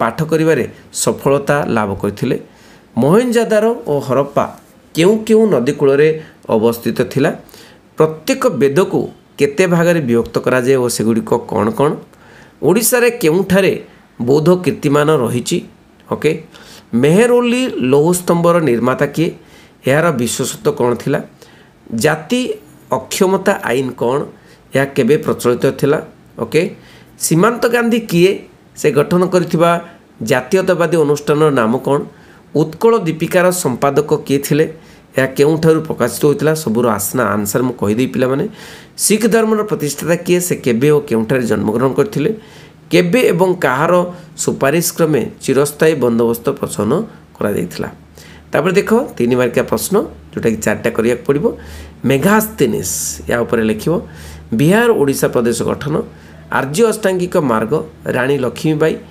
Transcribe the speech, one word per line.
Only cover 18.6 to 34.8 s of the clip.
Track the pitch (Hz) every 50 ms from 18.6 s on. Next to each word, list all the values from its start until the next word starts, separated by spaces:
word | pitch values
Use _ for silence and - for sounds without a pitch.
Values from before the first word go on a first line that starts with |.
| 160 139 120 113 113 127 131 - 147
କିଏ? | 143 - 151 156 - - - - - - - - - _ _ - 127
ଏହାର | 135 156 160 170
ବିଶେଷତ୍ୱ | 151 120 123 110 - - 131 117 - - - 151 135 -
କ'ଣ | 120 123 123
ଥିଲା? | 117 - 139 139 156 - - - - - - - - - - _ _ - - -
ଜାତି | 226 202 151 156 160 - - 247 254 254 214 - - - - - - - -
ଅକ୍ଷମତା | 131 123 - - - - 185 180 190 185 190 208 190 - -
ଆଇନ | - 117 127 131 127 - -
କ'ଣ? | 131 117 127 147 - 165 - - - - - - - - -
ଏହା | 131 139
କେବେ | 139 - - 127 117 147 156
ପ୍ରଚଳିତ | - - - - - 120 123 120 -
ଥିଲା? | 135 - - 151 139 151 156 - - - - - - - -
ଓକେ, | 113 110 - 156 180 208 - - - - - - - - - -
ସୀମାନ୍ତ | - - 165 160 190 226 240 226 - 240
ଗାନ୍ଧୀ | 233 240 233 233 233 233
କିଏ? | 226 - 175 170 175 190 - - - - - - _ - - -
ସେ | - 151
ଗଠନ | 135 139 - - 170 180 185
କରିଥିବା | 175 185 180 165 160 - 160 165 170 170 170 - - - - - _ - - 110
ଜାତୀୟତାବାଦୀ | 110 135 127 127 - - 190 185 180 180 156 170 160 170 165
ଅନୁଷ୍ଠାନର | 151 143 147 143 - - 147 147 156 156
ନାମ | 139 127 113 110 120 131
କ'ଣ? | - 139 139 147 - - - - - - - - - - -
ଉତ୍କଳ | 147 156 156 - - - 226 226 226
ଦୀପିକାର | 180 160 156 156 170 - - 180 175 185
ସମ୍ପାଦକ | 180 180 - 143 120 113 - 139 - - - - 151
କିଏ | 143 - - 135 139
ଥିଲେ? | 139 - 151 147 160 170 - -